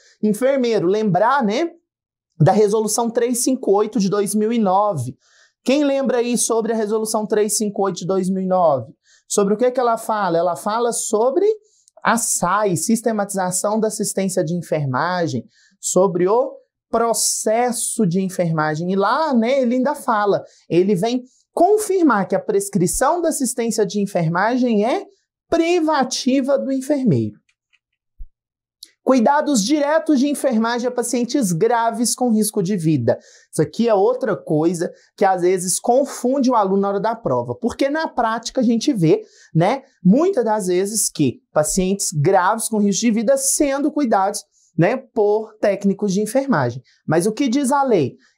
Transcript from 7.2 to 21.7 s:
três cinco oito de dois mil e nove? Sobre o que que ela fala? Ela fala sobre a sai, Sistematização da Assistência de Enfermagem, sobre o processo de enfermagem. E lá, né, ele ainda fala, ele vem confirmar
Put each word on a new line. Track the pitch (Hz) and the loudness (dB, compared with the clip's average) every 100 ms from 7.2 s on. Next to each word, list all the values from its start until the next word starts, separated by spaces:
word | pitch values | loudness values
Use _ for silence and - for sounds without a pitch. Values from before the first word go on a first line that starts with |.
| 214 | -2
três | 208 208 - | 0 0 -2
cinco | 208 202 | -4 -2
oito | 196 180 | -4 -4
de | 170 | -4
dois | 190 185 | -2 0
mil | 190 | -2
e | 185 | 0
nove? | 185 170 135 113 - _ _ - | 2 2 2 -4 -18 _ _ -4
Sobre | - 196 | 0 0
o | 214 | 2
que | 247 | 0
que | 254 | 0
ela | 240 226 | 0 -2
fala? | - 214 190 165 | -2 -2 0 0
Ela | 175 | 0
fala | 170 208 226 240 | -2 -4 -2 -2
sobre | - - 208 240 359 415 440 _ _ _ _ | -4 -2 0 2 2 0 0 _ _ _ _
a | - 226 | -2 0
sai, | - - 175 202 208 170 | 0 -2 0 0 0 0
Sistematização | - 226 233 214 202 196 180 180 208 220 | 0 0 0 -2 -4 -4 -4 -2 -2 0
da | 220 | -2
Assistência | 214 208 - 190 185 | -2 -4 -2 -2 -2
de | 160 | -2
Enfermagem, | 175 165 156 139 127 165 180 165 123 - _ _ _ | -4 -4 -4 -2 -2 -2 -2 -2 -4 -8 _ _ _
sobre | - 180 190 175 180 | -2 2 2 2 2
o | 233 285 - _ _ - | 2 0 -6 _ _ -4
processo | 226 233 214 - - 220 220 247 240 - - 196 | -2 0 0 -2 -2 -2 0 0 -2 -6 -2 0
de | 180 | 0
enfermagem. | 190 180 170 160 156 156 175 | -2 -2 -2 0 -2 -2 -2
E | 196 | 0
lá, | 202 269 320 | 0 0 0
né, | 247 226 277 | 0 2 0
ele | 247 | 0
ainda | 247 254 285 | 0 -2 -2
fala, | - 214 208 160 - _ - | -2 0 2 0 -2 _ -2
ele | 165 190 | 0 2
vem | 190 220 247 - _ _ | 2 0 -2 -6 _ _
confirmar | - 349 | 2 4